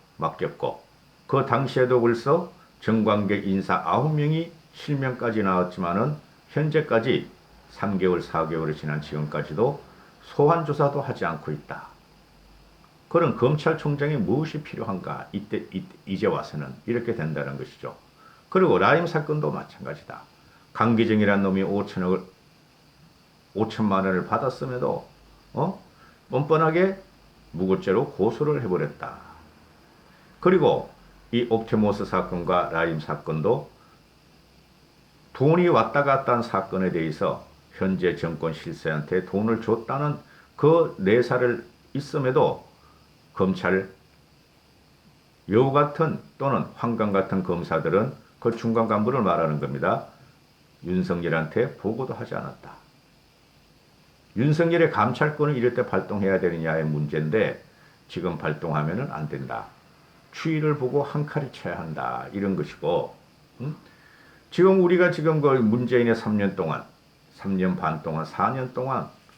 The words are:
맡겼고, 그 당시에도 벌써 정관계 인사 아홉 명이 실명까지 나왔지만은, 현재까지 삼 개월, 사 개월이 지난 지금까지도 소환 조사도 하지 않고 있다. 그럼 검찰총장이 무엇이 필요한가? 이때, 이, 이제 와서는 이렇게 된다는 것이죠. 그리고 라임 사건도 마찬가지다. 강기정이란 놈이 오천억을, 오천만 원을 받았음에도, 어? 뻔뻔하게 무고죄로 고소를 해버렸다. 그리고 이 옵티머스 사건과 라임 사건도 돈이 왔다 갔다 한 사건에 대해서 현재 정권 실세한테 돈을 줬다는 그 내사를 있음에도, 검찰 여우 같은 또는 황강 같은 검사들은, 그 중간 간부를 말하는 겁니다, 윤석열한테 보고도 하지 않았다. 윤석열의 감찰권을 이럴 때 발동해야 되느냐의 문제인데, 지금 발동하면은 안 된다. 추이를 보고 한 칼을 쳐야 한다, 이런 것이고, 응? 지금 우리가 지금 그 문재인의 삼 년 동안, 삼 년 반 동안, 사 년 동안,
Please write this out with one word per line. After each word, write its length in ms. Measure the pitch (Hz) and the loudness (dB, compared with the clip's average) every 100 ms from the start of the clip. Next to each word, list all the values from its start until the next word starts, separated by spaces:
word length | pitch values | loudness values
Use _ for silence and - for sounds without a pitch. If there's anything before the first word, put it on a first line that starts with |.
| _ - | _ -6
맡겼고, 640 | 80 - 80 - 67 - - _ _ _ - | -6 -4 -6 -4 -6 -8 -16 _ _ _ -2
그 180 | 135 127 | 0 2
당시에도 560 | 120 135 - 123 127 | 0 0 2 4 6
벌써 500 | 117 117 - 170 180 - - _ | 4 2 2 0 0 -12 -20 _
정관계 560 | - 113 107 104 98 101 | 0 2 4 2 2 0
인사 440 | 98 95 90 92 - | 0 -2 0 -2 2
아홉 280 | 101 147 | 2 2
명이 380 | 151 147 156 165 - _ | 2 0 0 -2 -10 _
실명까지 720 | - - 143 135 123 120 107 | -16 -4 -2 -2 -2 -2 0
나왔지만은, 760 | 98 90 90 - 87 90 131 151 - - _ | 2 2 0 -2 -2 0 0 -2 -10 -20 _
현재까지 800 | - 151 151 147 117 110 82 - - _ - - | -2 0 0 2 0 2 0 -2 -16 _ -20 -20
삼 280 | - 101 95 | -6 -2 0
개월, 240 | 92 87 | 2 2
사 280 | - 85 80 | 0 -2 -2
개월이 260 | 82 80 78 | -2 -4 -4
지난 260 | 76 76 | -4 -6
지금까지도 800 | - 76 76 76 76 78 123 147 - - - _ | -6 -6 -4 -4 -6 0 0 -2 -12 -20 -20 _
소환 420 | - - 147 170 156 | -14 2 4 4 0
조사도 340 | 143 143 143 | 0 0 0
하지 240 | 131 127 | -6 -4
않고 300 | 82 82 - | -4 -4 -6
있다. 340 | 76 - - - - _ _ _ _ - - - _ _ _ _ | -8 -8 -14 -14 -20 _ _ _ _ -20 -20 -20 _ _ _ _
그럼 300 | 170 165 110 | 2 2 2
검찰총장이 800 | 135 151 165 160 151 143 143 147 | 2 2 0 0 -2 -2 -2 0
무엇이 440 | 90 127 156 151 | 0 0 -2 -8
필요한가? 680 | - - 107 95 76 - - | -10 -10 -6 -6 -8 -10 -8
이때, 320 | 101 101 110 - | -10 -6 -8 -6
이, 140 | 95 - - - | -10 -10 -16 -8
이제 220 | 95 104 | -2 0
와서는 400 | 76 - 78 67 65 - | 0 -4 -8 -10 -12 -4
이렇게 300 | 120 117 98 | -4 -2 -4
된다는 420 | 80 76 69 69 | -4 -4 -6 -8
것이죠. 380 | 67 - 64 - _ _ - - _ | -12 -12 -14 -14 _ _ -20 -20 _
그리고 280 | 190 240 92 | 2 4 4
라임 300 | 98 156 170 | 6 4 2
사건도 440 | 160 147 151 - | -2 -2 -2 -2
마찬가지다. 720 | - - - - 76 - - - _ _ _ _ | -4 -10 -14 -12 -12 -14 -18 -18 _ _ _ _
강기정이란 720 | - 113 110 107 107 101 101 | -2 2 4 4 4 4 4
놈이 200 | 98 95 | 2 2
오천억을, 720 | 95 101 104 - 90 92 - _ _ _ _ _ _ _ - _ _ _ _ 98 | 0 -2 -4 -2 0 0 -4 _ _ _ _ _ _ _ -20 _ _ _ _ -2
오천만 480 | 110 - 110 95 95 | -2 0 0 2 2
원을 220 | 92 90 | 0 0
받았음에도, 800 | 113 131 - 135 123 62 - - - - - _ | -2 -2 -4 -8 -4 -4 -4 -8 -20 -20 -20 _
어? 320 | - 165 - - _ - - _ | -4 -4 -4 -16 _ -20 -20 _
뻔뻔하게 680 | 127 147 156 160 170 190 196 - _ - _ - | -2 2 4 4 4 2 0 -12 _ -20 _ -16
무고죄로 600 | 82 92 92 - 95 143 | -4 0 0 2 0 0
고소를 500 | - 101 - 147 143 | 0 0 0 -2 -2
해버렸다. 520 | 113 90 76 - 73 - - - - - - _ - _ - - - - | 0 -2 -2 -6 -14 -14 -20 -20 -20 -20 -20 _ -20 _ -20 -20 -20 0
그리고 480 | 180 190 139 - - - - - - | 4 6 4 2 -2 -16 -20 -20 -4
이 160 | 117 117 | -2 0
옵티머스 560 | 113 110 110 104 101 95 | 0 0 2 2 0 -2
사건과 640 | 95 87 90 87 90 85 | -2 -2 -4 0 0 0
라임 260 | 82 85 78 | 0 0 -2
사건도 720 | - 76 - 78 76 127 - - - _ _ _ _ _ _ _ _ _ _ _ _ _ _ | -6 -8 -4 -2 0 0 -2 -18 -20 _ _ _ _ _ _ _ _ _ _ _ _ _ _
돈이 380 | - 139 170 175 | 0 4 4 6
왔다 340 | 135 - 143 | 4 4 2
갔다 300 | 139 135 - | 2 2 2
한 100 | 120 | 0
사건에 480 | 113 98 95 95 92 | 0 -2 -2 -2 0
대해서 540 | 85 80 73 87 - - - _ | 0 -4 -2 -2 -4 -10 -20 _
현재 420 | - 95 95 87 80 | -4 -2 0 0 0
정권 380 | 85 80 82 | -4 -4 -6
실세한테 720 | 78 87 78 80 78 76 90 92 | -6 -10 -8 -4 -4 -2 -2 -2
돈을 360 | 98 110 113 | -2 0 -2
줬다는 560 | 113 113 - 139 147 143 - - - - | 0 -2 -2 -4 -2 -4 -10 -20 -20 0
그 400 | 143 165 160 - | 4 6 4 0
내사를 680 | 95 113 120 123 123 117 - _ _ | 2 4 4 2 0 0 -6 _ _
있음에도, 720 | 139 - 151 127 139 95 - - _ _ _ _ _ _ | -10 -6 -2 0 2 2 0 -12 _ _ _ _ _ _
검찰 560 | - 95 92 90 95 95 - _ _ _ _ _ _ _ _ _ _ _ _ _ _ - | -2 0 0 0 0 -2 -12 _ _ _ _ _ _ _ _ _ _ _ _ _ _ 0
여우 220 | 107 135 | 4 4
같은 480 | 139 147 - 160 - - _ | 4 2 0 -2 -2 -10 _
또는 280 | 135 120 - - | -2 0 -2 -4
황강 360 | 120 113 107 | -4 0 0
같은 320 | 98 95 95 | 2 0 -2
검사들은, 720 | 90 87 80 85 80 90 71 - - _ | -2 -4 -2 -2 2 2 0 -4 -18 _
그 160 | 120 117 | -4 -2
중간 320 | 117 113 110 | -2 0 2
간부를 340 | 107 107 135 | 2 2 2
말하는 380 | 98 85 82 73 | 2 2 0 -2
겁니다, 480 | 69 69 87 113 - - - _ _ _ _ _ 87 | -4 -2 0 -2 -4 -18 -20 _ _ _ _ _ -4
윤석열한테 920 | 90 87 87 82 80 78 104 131 - | -2 0 -2 0 -2 -2 -2 -2 -4
보고도 360 | 98 113 127 | -6 -6 -6
하지 220 | 110 117 - | -8 -8 -8
않았다. 400 | - - - - _ _ _ _ _ _ _ _ _ _ _ _ _ _ _ 95 | -10 -14 -20 -20 _ _ _ _ _ _ _ _ _ _ _ _ _ _ _ 0
윤석열의 540 | 139 151 170 170 160 | 2 4 4 4 4
감찰권을 640 | - 107 - 151 151 147 135 | 4 0 2 0 2 0 2
이럴 180 | 120 | 0
때 120 | 123 120 | 0 -2
발동해야 540 | 95 - 101 98 95 | -2 -2 -2 0 2
되느냐의 460 | 90 82 80 80 78 | 0 -2 -2 -2 0
문제인데, 760 | 76 76 78 78 110 82 - - _ - _ _ | -2 -2 -2 0 0 0 -2 -14 _ -20 _ _
지금 300 | - 87 80 | -6 -4 -4
발동하면은 720 | 82 76 85 76 76 95 139 | -4 -4 -4 -2 -2 -4 -6
안 160 | - 78 | -8 -8
된다. 360 | 71 65 58 - - _ _ _ _ _ | -8 -8 -10 -10 -18 _ _ _ _ _
추이를 460 | - 165 156 151 147 | -8 -4 0 0 0
보고 260 | 127 139 | 0 0
한 220 | 143 147 151 | -2 -4 -4
칼을 260 | - 143 | -4 -6
쳐야 280 | - 87 85 | -8 -10 -8
한다, 480 | 82 76 62 62 67 | -8 -6 -6 -6 -8
이런 220 | 98 98 90 | -4 -2 -2
것이고, 600 | 73 - - 82 - - _ _ _ _ | -4 -4 -2 -2 -2 -10 _ _ _ _
응? 140 | 131 151 - - - - - - _ | -10 -10 -16 -20 -20 -20 -20 -20 _
지금 300 | - 185 190 | 4 6 6
우리가 280 | 175 180 180 | 6 6 4
지금 300 | 175 156 156 | 4 2 4
그 60 | 143 | 4
문재인의 680 | 131 110 120 123 123 117 113 | 6 4 4 2 2 4 2
삼 220 | 110 107 | 0 0
년 180 | 101 92 | 0 0
동안, 280 | 82 65 - _ _ _ _ - | -2 -4 -8 _ _ _ _ -12
삼 200 | 98 95 | -4 0
년 220 | 92 87 | 0 0
반 260 | 80 80 | -2 -2
동안, 220 | 85 80 78 | -4 -4 -6
사 260 | - 104 | -2 0
년 220 | 131 127 | 0 -6
동안, 340 | - 131 123 - - _ | -6 -4 -4 -6 -14 _